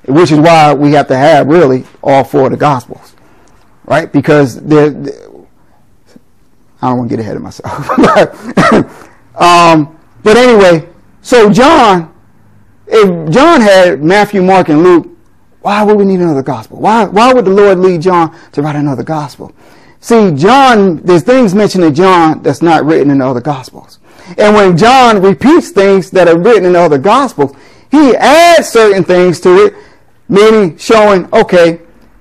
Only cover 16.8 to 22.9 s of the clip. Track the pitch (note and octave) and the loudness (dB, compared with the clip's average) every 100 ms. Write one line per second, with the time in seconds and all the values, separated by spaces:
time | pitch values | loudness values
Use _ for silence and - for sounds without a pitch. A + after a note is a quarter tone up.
16.8 | F3+ A#3 F#3+ F#3 B3 B3+ F#3 G3 G3+ F#3 | -2 -2 -2 0 2 0 0 2 2 2
17.8 | F#3 F3 E3+ F3 D#3+ - - - D3+ D3 | 0 -2 -2 -2 -4 -8 -14 -8 -8 -6
18.8 | C#3+ B2+ - D#3 C#3+ - - _ _ _ | -6 -6 -8 -10 -10 -16 -20 _ _ _
19.8 | _ _ - A#3 G3+ C#3 F#3 C4+ C4+ A#3 | _ _ -2 0 0 0 0 2 2 2
20.8 | G3 D#3+ - F3 D3+ C4 A#3 F#3+ G3+ F#3+ | 0 -2 -2 0 2 0 0 0 -2 0
21.8 | E3 C#3 F#3+ F#3 D#3+ D3 C#3+ C3+ E3 D#3 | 0 0 2 2 0 -2 -6 -4 -2 0
22.8 | C#3 | 0